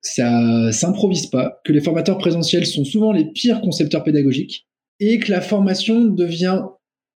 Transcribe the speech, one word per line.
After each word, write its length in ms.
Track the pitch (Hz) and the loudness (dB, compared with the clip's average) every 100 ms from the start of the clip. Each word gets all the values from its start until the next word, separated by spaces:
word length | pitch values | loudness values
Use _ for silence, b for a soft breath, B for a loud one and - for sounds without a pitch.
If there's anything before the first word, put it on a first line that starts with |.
Ça 720 | - - 120 117 117 117 113 | -8 -2 0 2 2 2 0
s'improvise 540 | 110 170 196 202 180 - | 0 -2 0 0 0 -2
pas, 340 | 131 - - | -2 -2 -6
que 80 | - | 0
les 80 | 147 | 0
formateurs 380 | 147 165 160 190 | 2 -2 0 0
présentiels 480 | 180 165 160 175 160 | 0 -2 0 0 -2
sont 180 | - | -2
souvent 280 | 139 214 214 | -2 0 2
les 120 | 196 | 2
pires 360 | 156 - 240 226 | 0 -2 -2 0
concepteurs 420 | 196 - 147 160 | -2 -2 -2 0
pédagogiques 640 | 156 147 139 131 - - _ _ _ _ | 0 2 2 0 -4 -10 _ _ _ _
et 200 | 208 220 | 0 0
que 120 | - | 0
la 100 | 180 | -2
formation 640 | - 208 196 185 - 226 | 0 0 2 0 0 2
devient 580 | 233 180 175 165 185 190 - - _ _ _ | 2 2 -2 0 0 -2 -4 -14 _ _ _